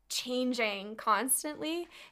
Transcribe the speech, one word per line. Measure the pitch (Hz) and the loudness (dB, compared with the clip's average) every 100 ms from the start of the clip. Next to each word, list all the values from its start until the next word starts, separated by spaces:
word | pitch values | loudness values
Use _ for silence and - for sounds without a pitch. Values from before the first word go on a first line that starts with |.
| - | -6
changing | - 247 247 254 240 220 196 208 214 | -4 0 0 2 2 0 0 -6 -2
constantly. | 226 202 254 - 302 294 302 339 349 - - | 2 4 4 0 0 -4 -2 -2 -4 -12 -8